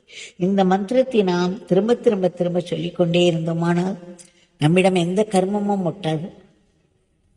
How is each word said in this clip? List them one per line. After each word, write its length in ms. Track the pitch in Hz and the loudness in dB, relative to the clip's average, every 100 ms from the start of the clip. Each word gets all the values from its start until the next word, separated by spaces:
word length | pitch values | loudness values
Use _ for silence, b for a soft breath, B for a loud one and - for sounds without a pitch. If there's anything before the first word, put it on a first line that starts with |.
| B B B - | B B B -4
இந்த 280 | 180 196 185 | 0 2 2
மந்திரத்தை 580 | 190 196 247 262 226 | 2 0 0 2 0
நாம் 420 | 185 175 180 202 - | 2 0 -2 -4 0
திரும்ப, 300 | 185 220 233 | 0 2 0
திரும்ப, 320 | 240 202 180 | 2 0 0
திரும்ப 320 | - 175 175 | -2 -2 -2
சொல்லிக்கொண்டே 720 | 170 165 170 170 175 170 175 | -4 -6 -4 -2 0 2 2
இருந்தோமானால் 680 | 165 165 165 170 175 185 208 - - b b b _ | 2 -2 -2 0 0 -2 -6 -12 -20 b b b _
நம்மிடம் 380 | 151 180 190 185 | 2 4 4 2
எந்த 320 | 170 185 214 | 0 0 0
கர்மமும் 560 | 185 190 208 202 202 175 | 0 0 0 -2 -2 -2
ஒட்டாது. 440 | - 156 160 180 - - _ _ _ _ _ _ _ _ | -4 -4 -4 -6 -14 -20 _ _ _ _ _ _ _ _